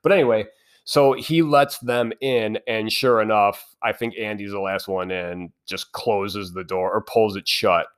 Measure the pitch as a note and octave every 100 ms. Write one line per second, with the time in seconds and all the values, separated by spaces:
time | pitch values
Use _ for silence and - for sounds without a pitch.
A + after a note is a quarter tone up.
0 | E3 G3 B2+ A2 G2+ _ _ _ - C#3+
1 | C#3 B2+ - E3 D#3 C#3+ C#3+ - B2 A#2+
2 | A#2 A2+ C3+ B2 A2 G#2+ - A2+ A2 -
3 | C3 A#2 G#2+ G#2+ G2+ - - _ A#2 G#2
4 | A#2 G2 G#2+ G#2 G2+ G2+ G2 G2 - F#2+
5 | F#2 F#2 F2 F2+ F2 _ - F#2+ - -
6 | - G2+ G2+ G2+ F#2 F2+ E2+ F#2 F#2 G#2
7 | - A#2 G#2+ G2 - - G#2 F2 -